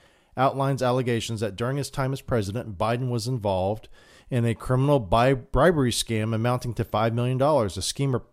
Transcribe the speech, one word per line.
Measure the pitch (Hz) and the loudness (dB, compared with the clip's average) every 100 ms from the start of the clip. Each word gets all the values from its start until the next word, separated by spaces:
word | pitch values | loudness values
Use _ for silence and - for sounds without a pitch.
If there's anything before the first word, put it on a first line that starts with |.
| _ _ _ - | _ _ _ 0
outlines | 131 131 135 131 | 0 2 -2 0
allegations | 123 127 123 117 - 110 | 0 0 0 -2 -2 -4
that | 110 95 | -4 -4
during | 120 143 | -4 -4
his | 135 | -6
time | - 131 | -4 -4
as | 135 | -4
president, | - 120 98 110 113 90 | -2 -2 -2 -4 -6 -4
Biden | 107 123 127 | -2 -2 -2
was | 120 107 | -4 -4
involved | 131 104 95 95 110 - - - - - | -2 0 0 0 -2 -8 -20 -20 -20 -6
in | 127 | 0
a | 117 110 | 0 0
criminal | - 127 139 143 | 0 2 4 2
bi-, | 95 113 127 | 2 2 4
bribery | 131 - 123 160 160 123 | 2 0 2 4 4 2
scam | - - 110 110 | 0 -2 -2 0
amounting | 110 120 123 120 | 0 0 -2 -2
to | 110 | -4
five | 110 104 117 | -2 0 0
million | 117 123 127 | 0 0 2
dollars. | 139 147 104 95 | 2 2 2 -2
The | |
scheme | - - 139 120 - | -6 -2 -2 -2 -4